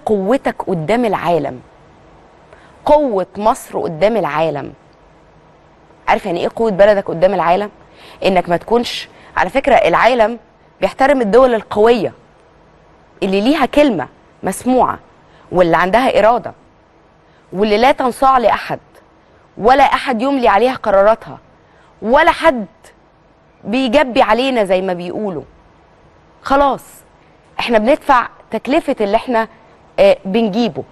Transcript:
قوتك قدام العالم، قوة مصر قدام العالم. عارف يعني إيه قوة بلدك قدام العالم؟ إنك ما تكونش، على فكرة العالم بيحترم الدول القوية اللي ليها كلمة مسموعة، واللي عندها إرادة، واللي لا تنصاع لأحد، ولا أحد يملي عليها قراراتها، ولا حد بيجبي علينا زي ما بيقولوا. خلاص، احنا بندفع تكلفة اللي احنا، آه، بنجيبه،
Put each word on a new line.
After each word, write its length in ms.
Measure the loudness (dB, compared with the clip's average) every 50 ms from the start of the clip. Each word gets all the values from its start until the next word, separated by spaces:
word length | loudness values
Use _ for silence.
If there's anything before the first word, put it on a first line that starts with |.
| 0
قوتك 500 | -2 -2 -2 0 0 -2 -2 -2 -4 -6 -6 -6 -6
قدام 380 | -6 -4 -2 -2 -2 0 0
العالم، 560 | 0 -2 -2 -2 0 -2 -2 -2 -4 -10 -12 -16 -20 _ _ _ _ _ _ _ _ _ -20 _ _ _ _ _ _ -20 -20 -20 -20 _ _ -2
قوة 420 | 2 2 2 2 0 -2 -4 -4 -6 -6 -4
مصر 420 | -2 -2 -2 -2 -4 -12 -10 -8
قدام 380 | -6 -6 -4 0 0 0 0 0
العالم. 560 | -2 -2 -2 -2 -2 -2 -4 -6 -10 -12 -16 -20 _ _ _ _ _ _ _ _ _ _ _ _ _ _ _ _ _ _ _ _ _ _ _ _ _ -2
عارف 180 | -2 -2 -2
يعني 140 | -4 -6 -4
إيه 100 | -4 -6 -4
قوة 160 | -4 -4 -2
بلدك 360 | 2 2 4 4 4 2 -2 -6
قدام 260 | -4 0 0 0 0
العالم؟ 360 | 0 0 0 0 0 -2 -6 -10 -16 -20 _ _ -20 -20 -20 -12 -6 -2
إنك 240 | -2 0 0 0 0
ما 80 | -2 -4
تكونش، 500 | -2 -2 -2 -2 -2 -2 -8 -12 -12 -16 -18 -20 -20 -10 -4 -4
على 120 | -4 -2
فكرة 260 | -2 -2 0 2 2
العالم 640 | 2 4 2 2 2 2 2 2 2 0 0 -2 -6 _ _ _ _ _ _ _ -6
بيحترم 400 | -6 -6 -2 0 0 2 2 2
الدول 320 | 0 2 4 4 4 4 2
القوية 600 | 0 -4 -4 -2 2 2 4 2 2 0 -6 -8 -10 _ _ _ _ _ _ _ _ _ _ _ _ _ _ _ _ _ _ _ -6 -4
اللي 180 | -2 -2 0
ليها 240 | 0 0 0 0 0
كلمة 420 | 0 2 2 2 2 2 -2 -6 -8 _ _ _ _ _ _ -10
مسموعة، 560 | -8 -8 -6 -2 0 0 2 2 0 -2 -6 -12 _ _ _ _ _ _ _ _ -4
واللي 260 | 0 2 2 4 2 2
عندها 420 | 2 2 2 2 2 2 2 2
إرادة، 340 | 2 2 2 0 -2 -8 -16 _ _ _ _ _ _ _ _ _ _ _ _ _ _ _ _ _ _ _ -6
واللي 240 | -2 0 0 2 2
لا 140 | 2 2
تنصاع 460 | 2 2 -2 -4 -2 0 2 2 2 4
لأحد، 420 | 2 0 0 -2 -4 -8 -10 -10 _ _ _ _ _ _ _ _ _ _ _ _ _ _ _ -2
ولا 260 | 2 2 4 4 4
أحد 380 | 2 2 -2 -4 -4 -4 -4
يملي 260 | -2 -2 -2 0 2 2
عليها 260 | 2 2 2 0 -2
قراراتها، 640 | -4 -4 0 2 2 4 4 2 0 -2 -14 -18 -20 _ _ _ _ _ _ _ _ _ _ _ -10
ولا 300 | -4 0 2 2 4 2
حد 340 | 0 2 2 0 0 0 -4 -12 _ _ _ -20 -20 _ _ _ _ _ _ _ _ _ _ _ _ _ -10
بيجبي 580 | -6 -4 -2 -2 0 2 2 2 2 2 2
علينا 420 | 2 4 2 0 0 0 0 0 0
زي 180 | 0 0 -2
ما 120 | -2 -2 -6
بيقولوا. 500 | -6 -8 -10 -8 -8 -8 -8 -8 -8 -12 -14 _ _ _ _ _ _ _ _ _ _ _ _ _ _ _ _ _ _ -6
خلاص، 400 | -2 0 2 2 0 -2 -4 -8 -16 -20 -20 -20 _ _ _ _ _ _ _ _ _ _ -8
احنا 180 | -4 0 0 0
بندفع 500 | 2 2 0 0 0 0 0 0 0 -2 -8 -20 -16 -10
تكلفة 440 | -10 -8 -4 -2 -2 -2 -2 -2 -4 -4
اللي 160 | -2 -2 -2 -2
احنا، 300 | -2 -2 -2 -2 -4 -4 -8 _ _ _ _ _ _ _ _ 2
آه، 180 | 4 4 4 2 -2
بنجيبه، 580 | -4 -2 -2 -2 -2 -2 -2 -4 -4 -4 -8 -12 -14